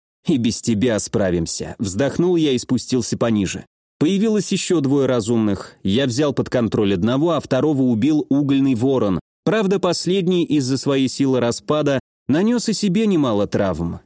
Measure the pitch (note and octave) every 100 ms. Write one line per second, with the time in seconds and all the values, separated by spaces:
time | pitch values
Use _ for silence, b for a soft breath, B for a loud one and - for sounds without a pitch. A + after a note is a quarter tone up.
0 | _ _ - C#3 A2+ - - G#2+ B2 G#2
1 | - A2 G2 F2 D#2+ - D#2 - F#2+ F#2
2 | C#3 - F3+ E3+ D3+ B2 - B2 - B2+
3 | - F#2+ A#2+ G#2+ F2+ - - _ _ -
4 | D3+ F#3+ A3 G#3+ - G3 - E3+ C3 C#3+
5 | C3 B2 G2+ A#2 G#2+ G2 - - F#2+ A2
6 | C3+ A#2 D3 B2+ A2+ B2+ A2 A#2+ G2+ F#2+
7 | G#2+ C3+ E3+ D3+ - B2+ D3+ C3+ B2+ A2
8 | C#3 D3+ - C#3 C#3 C3+ C3+ A#2 C3 C3
9 | G#2 E2+ - _ - A3 G3 G3 F#3 D#3+
10 | E3+ G3 F3 F3+ D3+ D3 B2+ C3+ C#3 C3+
11 | C3 - C#3 B2+ A#2+ A#2 - D3+ C#3+ C3+
12 | - _ - D3 G#3+ A#3+ - - G#3 F#3
13 | A3 F3 C3+ G#2 G2+ G#2 G2 D#2+ E2+ F2